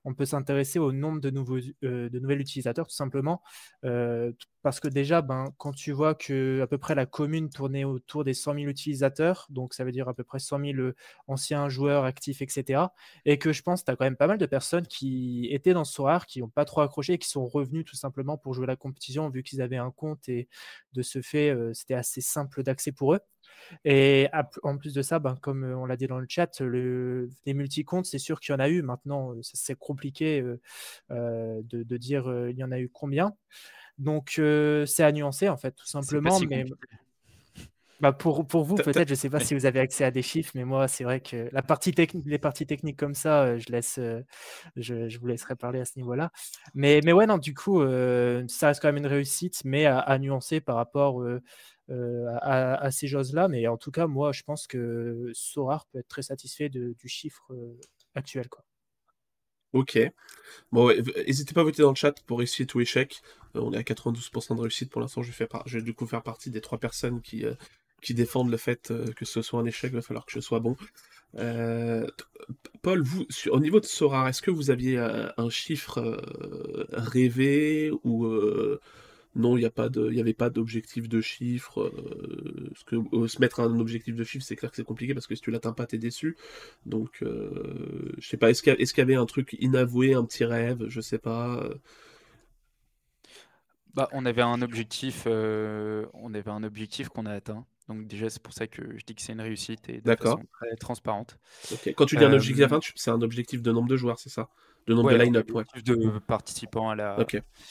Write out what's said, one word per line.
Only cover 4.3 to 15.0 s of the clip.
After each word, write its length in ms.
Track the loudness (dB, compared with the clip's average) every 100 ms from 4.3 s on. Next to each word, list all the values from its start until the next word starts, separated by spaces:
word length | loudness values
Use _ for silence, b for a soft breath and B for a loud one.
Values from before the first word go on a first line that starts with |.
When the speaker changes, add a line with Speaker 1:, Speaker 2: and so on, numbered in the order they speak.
Speaker 1:
t-, 40 | -6 -18 _
parce 180 | -2 -2
que 80 | -2
déjà, 340 | 0 2 2
ben, 300 | 2 -4 -6 -8
quand 140 | -10
tu 200 | -8 -6
vois 220 | 0 2
que 460 | 0 -2 0 0 0
à 40 | 0
peu 120 | -2
près 160 | -2
la 100 | 0
commune 460 | 0 -2 -2 -2 -4
tournait 340 | -6 -4 -2
autour 380 | -2 -4 -6 -4
des 120 | -2
cent 200 | -2 -4
mille 140 | -4 -4
utilisateurs, 760 | -4 -6 0 0 2 0 0 -4
donc 240 | -8 -8
ça 80 | -6
veut 60 | -4
dire 180 | -4 -4
à 60 |
peu 80 | -6
près 160 | -8 -8
cent 200 | -4 -4
mille, 200 | -2 -2
euh, 140 | -2 -4 B B -8
anciens 420 | -6 -2 -2 -2
joueurs 360 | 0 2 2
actifs, 380 | 2 -2 -8 -6
et 60 | -6
cetera, 460 | -6 0 2 2 B B B
et 140 | 4 4
que 140 | 4
je 100 | 0
pense 180 | 0 -2
que 60 | 0
t'as 100 | 0
quand 80 |
même 120 | 0 4
pas 120 | 4
mal 100 | 4
de 80 | 2
personnes 400 | 0 0 -2 -2
qui 600 | -6